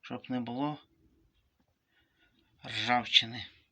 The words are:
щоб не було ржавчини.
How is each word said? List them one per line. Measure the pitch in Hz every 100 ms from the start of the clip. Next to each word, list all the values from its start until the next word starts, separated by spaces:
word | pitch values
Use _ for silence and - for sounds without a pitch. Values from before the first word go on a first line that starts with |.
щоб | - 127 -
не | 127
було | 117 120 147 151 - _ - _ _ _ _ _ _ _ _ _ _ _ _ _ _ _ 127
ржавчини. | 113 110 123 117 - 117 120 - - _